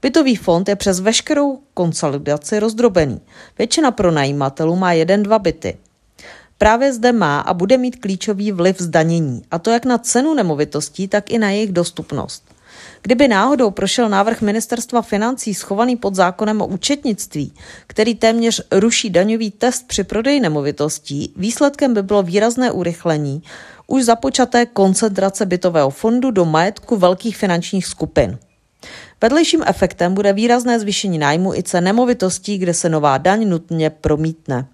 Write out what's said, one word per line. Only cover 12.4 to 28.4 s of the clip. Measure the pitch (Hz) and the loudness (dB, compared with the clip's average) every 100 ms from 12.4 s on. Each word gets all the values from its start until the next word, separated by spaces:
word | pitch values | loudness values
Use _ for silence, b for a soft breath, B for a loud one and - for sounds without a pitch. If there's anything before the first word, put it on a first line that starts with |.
| _ B B B B B | _ B B B B B
Kdyby | - 240 277 | 0 4 4
náhodou | 202 226 277 233 | 4 2 2 0
prošel | 190 196 - 233 | 0 -4 0 0
návrh | 196 208 226 | 4 2 2
Ministerstva | 208 214 - 240 - 240 | -2 -2 -4 -6 -2 -2
financí | 220 202 220 262 - | -2 -2 -2 -4 -6
schovaný | 185 - 196 247 240 | -8 -6 -2 0 0
pod | 202 | -4
zákonem | 190 180 185 214 214 | 0 0 0 -2 -2
o | 175 | -2
účetnictví, | 185 - 285 285 202 - 151 139 - B B B | -4 -4 -2 -2 -4 -6 -8 -8 -10 B B B
který | - 220 | -2 0
téměř | 226 226 226 226 220 - | 2 2 2 0 -2 0
ruší | 196 220 226 226 | 2 2 0 0
daňový | 170 196 220 220 | 2 2 0 -4
test | - 240 247 - | -2 -2 -2 -6
při | - | -6
prodeji | 185 202 233 285 | -4 -2 0 2
nemovitostí, | 208 151 143 147 147 - - 143 - - | 2 0 -2 -2 -4 -4 -8 -8 -8 -6
výsledkem | - - 285 285 277 | -6 0 0 2 0
by | 220 | 0
bylo | 190 208 | 0 0
výrazné | 180 190 226 240 254 | 2 0 0 0 -2
urychlení | - 175 170 175 156 147 139 B B B B - | -2 -4 -4 -2 -2 -2 -6 B B B B -2
už | 262 | 0
započaté | 233 233 269 254 247 247 240 | 2 2 0 0 2 2 0
koncentrace | 226 190 190 220 190 190 196 202 | 2 2 4 0 0 -2 0 -2
bytového | 180 180 165 135 | 0 0 2 0
fondu | 135 220 247 262 | 0 0 0 0
do | 202 | 2
majetku | 170 156 180 - - 226 | 2 2 0 -2 -4 2
velkých | 180 185 233 196 | 2 2 -4 -4
finančních | 202 170 175 190 - | -2 -2 -2 -4 -6
skupin. | - 156 - 113 123 | -6 -2 0 0 -2